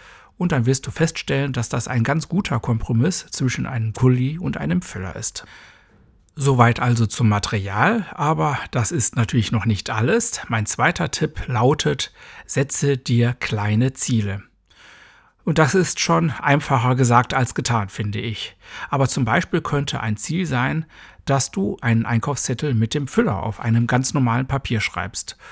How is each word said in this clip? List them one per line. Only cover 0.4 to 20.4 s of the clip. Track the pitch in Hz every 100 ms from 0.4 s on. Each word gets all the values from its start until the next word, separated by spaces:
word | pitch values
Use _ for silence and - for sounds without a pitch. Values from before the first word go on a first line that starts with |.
| 175
dann | 139 117
wirst | 131 -
du |
feststellen, | - 160 - - 139 139
dass | 127 117
das | 127 -
ein | 123
ganz | 117 156 -
guter | 175 - 117
Kompromiss | - 113 - 117 143 185 -
zwischen | - 131 - 123
einem | 131 110
Kuli | - 127 127 127 160
und | 175 -
einem | 147 180
Füller | - - 92
ist. | - 113 - - - - - _ _ _ _ _
Soweit | - 139 127 117 117
also | 123 117 113
zum | - 113
Material, | 104 - 107 98 101 147 233 180
aber | - 151 156 156 135 -
das | 135 110
ist | - -
natürlich | - 117 131 104
noch | 113
nicht | 107 101 -
alles. | 110 117 233 - - -
Mein | 110 107
zweiter | - 135 175 170
Tipp | - 160 - -
lautet, | 117 123 151 151 143 - - - - -
setze | - 143 - 143 139
dir | - 120 117
kleine | 120 - 107 104 107 127
Ziele. | - - 117 101 98 - _ _ _ - - - - _ _
Und | - 160
das | 147
ist | 190 170 -
schon | - 165 165
einfacher | 117 - 143 - 135 123
gesagt | 127 123 120 127
als | 139 120
getan, | - 123 117 98
finde | - 104 101
ich. | 110 104 - - - - -
Aber | 135 131
zum | -
Beispiel | 117 139 - 170
könnte | - 147 139 -
ein | 113 107
Ziel | - 160